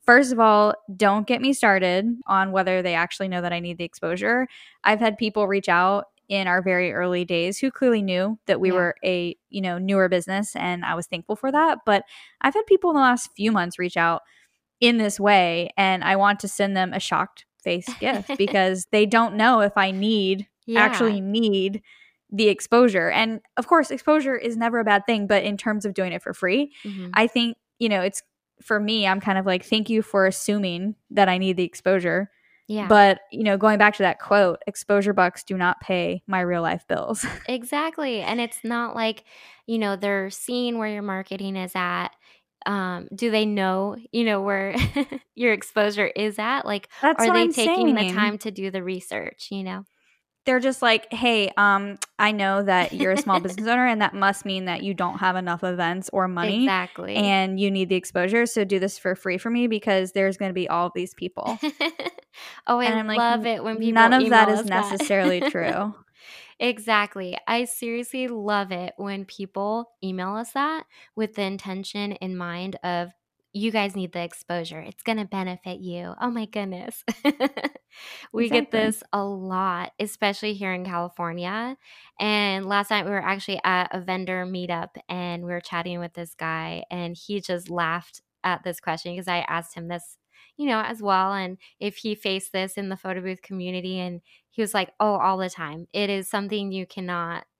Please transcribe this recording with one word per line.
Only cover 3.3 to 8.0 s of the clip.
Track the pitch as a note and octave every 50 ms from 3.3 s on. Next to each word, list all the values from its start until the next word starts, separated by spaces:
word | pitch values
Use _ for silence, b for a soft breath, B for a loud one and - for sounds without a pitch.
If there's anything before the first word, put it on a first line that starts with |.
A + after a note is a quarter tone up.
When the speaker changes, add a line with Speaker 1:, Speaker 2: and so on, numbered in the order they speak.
| F#3 F3+
Speaker 1:
that | F3 F3 F3
I | E3+
need | F3 F3 F3 E3+
the | F3
exposure. | E3+ _ - - E3+ F3 F#3 G3+ G#3+ A#3 B3 B3+ B3+ B B B B B B -
I've | G3 G#3+ G#3
had | A#3+ A3 G#3+ G#3+
people | A#3 G#3+ G#3 G#3+ G#3 F#3
reach | G3 G3 F#3+ -
out | F3 F3 F3+ F#3 G3 G3+ - _ _ _ _ _
in | G3 G3 F#3+ F#3
our | F3+ F#3
very | F3+ F#3 F3+ F3+ F3+ F3
early | A#2 C3+ F3+ F3+ F3+ F3 F3+
days | F3 F3+ E3+ E3+ F3+ G3 -
who | - C4+
clearly | - - C4+ B3+ A#3 A3